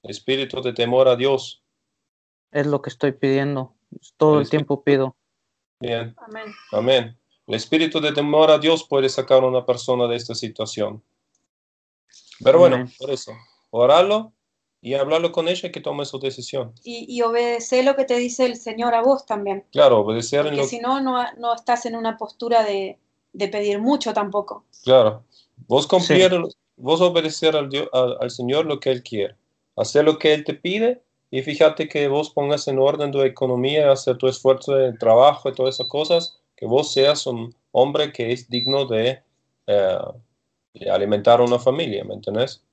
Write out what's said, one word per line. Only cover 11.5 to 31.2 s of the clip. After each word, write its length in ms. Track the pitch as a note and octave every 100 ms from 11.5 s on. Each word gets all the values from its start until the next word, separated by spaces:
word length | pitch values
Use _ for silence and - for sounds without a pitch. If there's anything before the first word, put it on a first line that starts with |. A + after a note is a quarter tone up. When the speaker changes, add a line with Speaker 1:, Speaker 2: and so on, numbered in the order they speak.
| _ _ _ _ _ _ - _ -
Speaker 1:
Pero 160 | B2+ D#3
bueno, 160 | F3 B2
Speaker 2:
Amén. 160 | B2 _
Speaker 1:
por 100 | C3+
eso, 220 | C3+ - A2+ _ _ _
oralo 600 | A2+ B2 D#3 F#3+ G#3+ A3 _ _ _ _ _
y 140 | A#2 C3+
háblalo 360 | C#3 E3 E3+
con 160 | E3+ E3
ella 220 | F3+ F3
y 20 |
que 80 | D#3
tome 240 | D3 D3
su 160 | C#3 C3+
decisión. 540 | C3+ C3 A#2+ C3+ A2+ -
Speaker 3:
Y, 220 | A#3 A#3 A3+
y 80 | A#3+
obedece 640 | A#3 A#3 A#3+ A#3+ A3+ B3+
lo 120 | C4 C#4
que 80 |
te 140 | C4+ A#3+
dice 280 | B3 A#3+ B3+
el 120 | A#3
Señor 360 | A3+ A3 A#3+ A#3
a 60 |
vos 240 | A#3+ C4+ -
también. 400 | G#3 G3+ G3 _
Speaker 1:
Claro, 280 | - C#3+ A2+
obedecer 420 | G#2 A2+ A2+ C#3+
en 40 | D3+
Speaker 3:
Porque 100 | C#3+
Speaker 1:
lo 60 | C#3
Speaker 3:
si 140 | A#3+
no, 200 | A#3+ C#4
no, 240 | C4 B3 A#3+ -
no 180 | A#3 A#3
estás 300 | - A#3+ B3
en 100 | A3+
una 220 | A3+ A3+
postura 460 | G#3+ - A#3 A#3
de, 360 | G#3+ G3 F#3+ - _ _ _
de 160 | F#3+ G3
pedir 320 | G#3 G#3 G3+
mucho 340 | A#3 C#4+ A#3
tampoco. 520 | G3+ F3+ G3+ G3+ - _ _
Speaker 1:
Claro. 400 | B2+ C3 G#2+ G#2+ _ _ _ _ -
Vos 200 | C3 C#3
cumplir, 440 | F#3+ F3 E3+ F#3
Speaker 2:
Sí. 260 | F3+ E3 - _ _
Speaker 1:
vos 240 | B2 E3
obedecer 560 | F3 E3+ D#3 D3+ D#3+ D3+
al 140 | C#3
Dio-, 200 | C#3 -
al, 240 | B2+ B2+ B2+
al 120 | B2
Señor 340 | B2 B2 C#3+ D#3+
lo 140 | C#3+
que 120 | C#3
Él 120 | B2
quiere. 320 | - A2 G2 - _ _ _ -
Hacer 260 | A2 C#3+
lo 140 | D3+ D3+
que 160 | D#3
Él 100 | D3+
te 100 | D3+
pide 480 | D3+ F3+ G3+ A3+ B3 _ _